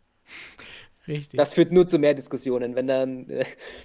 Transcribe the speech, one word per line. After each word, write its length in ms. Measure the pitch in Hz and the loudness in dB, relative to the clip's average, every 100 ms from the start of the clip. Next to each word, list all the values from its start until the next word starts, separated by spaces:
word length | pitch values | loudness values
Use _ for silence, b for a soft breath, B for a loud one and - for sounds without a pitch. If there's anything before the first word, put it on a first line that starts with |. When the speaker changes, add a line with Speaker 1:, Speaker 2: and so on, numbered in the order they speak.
| _ _ _ B B B B B B _ - | _ _ _ B B B B B B _ -10
Speaker 1:
Richtig. 300 | 151 143 - | -10 -6 -2
Speaker 2:
Das 160 | 139 | 0
führt 180 | - 170 | 4 4
nur 140 | 180 175 | 6 4
zu 120 | 165 | 4
mehr 160 | 143 | 2
Diskussionen, 600 | 135 - 135 131 123 123 123 | 2 -4 -8 -2 -2 -2 -4
wenn 100 | 131 | -2
dann, 420 | 131 131 131 - | 0 -2 -6 -8
<laughs> 0 | |
äh, 140 | 131 131 - B B | -6 -6 -8 B B